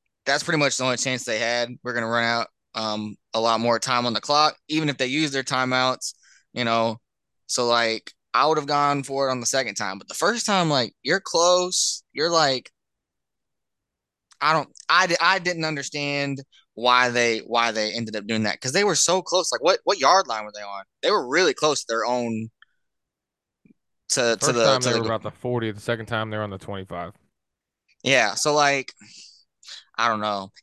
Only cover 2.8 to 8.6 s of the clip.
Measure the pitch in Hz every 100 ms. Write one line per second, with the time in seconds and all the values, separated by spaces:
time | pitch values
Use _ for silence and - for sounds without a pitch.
2.8 | 110 107 107 104 _ 113 113 113 117 117
3.8 | 131 123 123 107 - 147 151 - - 156
4.8 | 151 131 127 139 156 135 131 131 127 127
5.8 | 127 127 - - _ _ _ - 120 117
6.8 | 113 110 _ _ _ _ - - 120 117
7.8 | 117 113 - - _ 117 147 156